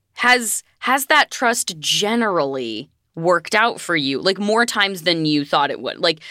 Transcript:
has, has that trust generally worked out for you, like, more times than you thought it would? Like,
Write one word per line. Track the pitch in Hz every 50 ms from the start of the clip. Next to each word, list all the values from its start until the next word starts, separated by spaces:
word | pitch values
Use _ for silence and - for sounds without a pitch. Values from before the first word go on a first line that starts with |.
| _ _ _
has, | - 226 247 254 247 233 214 - - - _ _ _
has | - 233 262 277 262
that | - 311 294 - -
trust | - - 262 233 233 233 - - 175 156
generally | 147 - - 165 196 208 226 240 233 208 185 165 143 139 135 131 123 113 110 107 139 - _ _ _ _ -
worked | 165 165 180 180 170 - - -
out | 214 226 240 - -
for | - - 170
you, | 160 135 135 135 113
like, | - 185 190 185
more | 208 208 214 226 233
times | 233 - 220 196 196 196 175
than | 156 180 170 165 160
you | 151 151 147 143
thought | - - 151 143 139
it | 131 -
would? | 117 - - -
Like, | 175 170 165 - - -